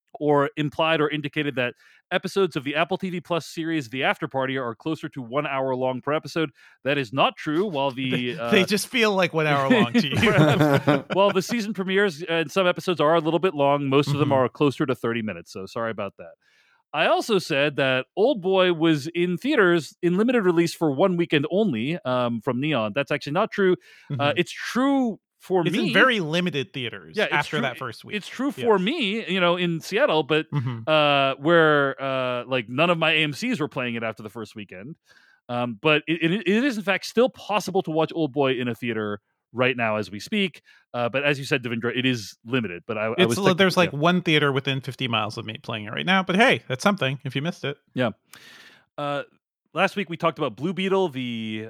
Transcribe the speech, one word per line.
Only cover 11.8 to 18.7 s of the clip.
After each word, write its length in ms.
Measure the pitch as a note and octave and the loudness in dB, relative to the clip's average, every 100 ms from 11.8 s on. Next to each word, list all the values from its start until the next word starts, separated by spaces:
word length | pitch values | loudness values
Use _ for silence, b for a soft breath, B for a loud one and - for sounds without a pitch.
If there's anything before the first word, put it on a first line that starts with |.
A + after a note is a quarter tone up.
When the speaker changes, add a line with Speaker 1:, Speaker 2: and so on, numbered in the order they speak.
| F#3+ F#3+ G#3 D3 | -2 2 0 0
Speaker 1:
and 280 | E3+ E3 D#3+ | -4 -2 -2
some 160 | G3 F3+ | 0 2
episodes 340 | E3+ F#3 E3 | 0 -2 2
are 140 | D3+ | 4
a 60 | E3+ | 4
little 180 | D#3 E3 | 4 2
bit 160 | F#3 | 2
long, 340 | D3 C#3 C#3+ C#3 | 2 2 2 4
most 200 | C#3 C#3 | 4 4
of 60 | C#3+ | 2
them 120 | C#3+ | 2
Speaker 2:
Mm-hmm. 20 | |
Speaker 1:
are 160 | C#3 B2 | 2 2
closer 360 | - D3 - D3 | 2 0 2 -2
to 80 | |
thirty 280 | B2 A#2+ A#2 | -2 -2 -2
minutes. 300 | A2 E2+ - | -4 -8 -12
So 140 | G#2 F#2+ | -14 -10
sorry 240 | A#2+ A2+ | -6 -6
about 220 | G#2 G2 - | -4 -8 -10
that. 140 | E2+ - _ _ _ _ _ | -18 -20 _ _ _ _ _
I 140 | D3 F#3+ | 0 2
also 320 | F4 D4 G3 | 2 2 0
said 380 | - C#3 D3 C#3+ | 2 0 0 2
that 300 | C3+ C3 - - | 0 0 -2 2
Old 240 | A3+ B3+ | 2 2
Boy 300 | F3+ F#3+ F#3 | 2 4 4